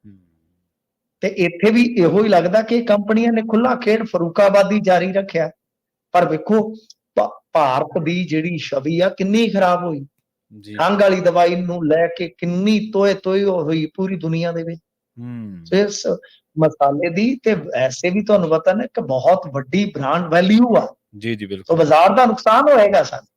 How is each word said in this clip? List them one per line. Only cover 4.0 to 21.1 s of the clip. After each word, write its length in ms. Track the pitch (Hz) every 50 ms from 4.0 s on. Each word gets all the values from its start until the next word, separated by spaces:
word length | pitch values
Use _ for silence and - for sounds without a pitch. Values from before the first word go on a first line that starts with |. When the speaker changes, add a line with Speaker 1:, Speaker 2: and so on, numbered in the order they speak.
| 226
Speaker 2:
ਫਰੂਕਾਬਾਦੀ 760 | - - 175 170 170 165 - 202 196 196 202 196 185 208 208
ਜਾਰੀ 320 | 208 190 185 175 175 190 185
ਰੱਖਿਆ। 380 | 196 196 196 - 165 160 165 - _ _ _ _ _ _ _ _ _ _ _ _
ਪਰ 160 | 180 175 156
ਵੇਖੋ 460 | 156 156 - - 208 220 208 214 220 220 _ _ - _ _ _ _
ਭਾ-, 260 | - - - - - _ _ _
ਭਾਰਤ 500 | 165 151 135 127 135 151 143 - 180 160
ਦੀ 220 | 156 175 180 180
ਜਿਹੜੀ 340 | 151 151 156 156 175 175 156
ਛਵੀ 420 | - - - 139 135 151 165 165
ਆ 80 | 180 190
ਕਿੰਨੀ 400 | 190 - 190 196 208 226 233 214
ਖਰਾਬ 360 | 175 196 190 180 180 170 170
ਹੋਈ। 220 | 175 156 143 139 - _ _ _ _ _ _ _ _ 110 107
Speaker 1:
ਜੀ। 140 | 101 104 104
Speaker 2:
ਖੰਘ 260 | 107 160 180 202 196
ਵਾਲੀ 200 | 202 196 190 185
ਦਵਾਈ 360 | 170 - - 175 175 175 180
ਨੂੰ 300 | 180 180 175 170 180 165
ਲੈ 200 | 147 151 165 170
ਕੇ 220 | 170 170 - 180 165 _ _
ਕਿੰਨੀ 520 | - 175 175 180 190 214 220 208 214 220
ਤੋਏ 240 | 214 196 196 202 196
ਤੋਏ 300 | 196 - 190 190 196 202
ਹੋਈ 420 | 202 185 175 151 147 165 160 156 156 _
ਪੂਰੀ 220 | - 190 190 190
ਦੁਨੀਆ 360 | 170 151 160 160 165 170 170 170
ਦੇ 100 | 165 165
ਵਿੱਚ। 180 | 165 170 165 _ _ _ _ _ _ _ 120
Speaker 1:
ਹੂੰ। 460 | 120 123 120 120 113 104 98 87 82
Speaker 2:
ਸੋ 100 | 82 170
ਇਸ 300 | 190 208 202 202 - - - 180 175 _ - _ _ _ _ _ 156
ਮਸਾਲੇ 520 | 156 156 151 _ 143 139 143 147 175 175
ਦੀ, 280 | 165 180 214 247 269 - _
ਤੇ 120 | 226 214
ਵੈਸੇ 560 | 175 147 - - 113 131 131 131 - - 180
ਵੀ 140 | 185 208 208
ਤੁਹਾਨੂੰ 240 | 208 208 196 175 156
ਪਤਾ 240 | 160 160 160 190 185
ਨਾ, 120 | 214 254
ਇੱਕ 160 | 247 _ 240
ਬਹੁਤ 480 | 190 135 131 131 127 151 180 190 - - 123
ਵੱਡੀ 320 | 139 135 127 139 190 208
ਬ੍ਰਾਂਡ 480 | - - 143 139 131 151 175 180 160 156
ਵੈਲਿਊ 440 | 175 185 190 214 226 240 247 220
ਆ। 180 | 160 - - - _ _ _